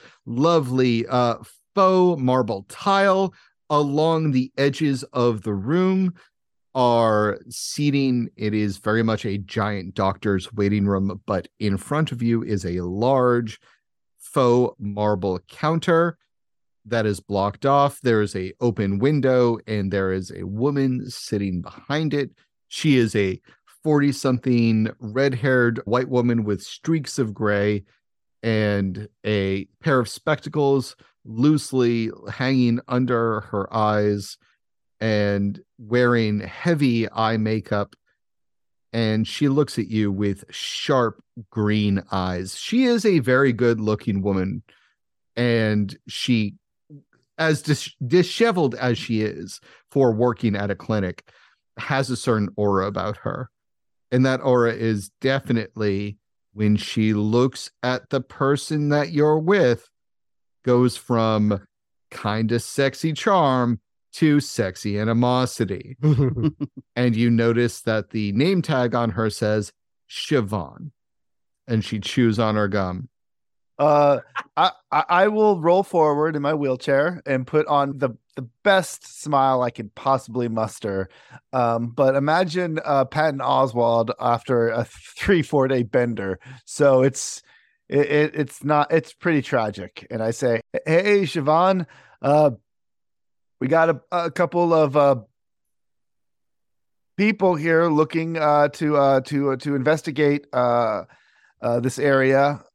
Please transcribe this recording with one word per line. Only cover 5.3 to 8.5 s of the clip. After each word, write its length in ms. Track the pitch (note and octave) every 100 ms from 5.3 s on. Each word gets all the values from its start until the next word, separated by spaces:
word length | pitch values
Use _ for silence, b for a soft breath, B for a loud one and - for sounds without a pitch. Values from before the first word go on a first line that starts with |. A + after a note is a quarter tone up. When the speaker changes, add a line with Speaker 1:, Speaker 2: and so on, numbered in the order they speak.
| G#2+
Speaker 1:
the 100 | G#2+
room 600 | G2+ G#2+ E3+ F#3 F#3+ F#3 F3 b _ _ _ _
are 640 | C3 B2 A#2 A2+ G#2+ G#2+ - A#2+
seating. 800 | - - - D3 C#3 C3+ B2 A#2 -
It 180 | G#2+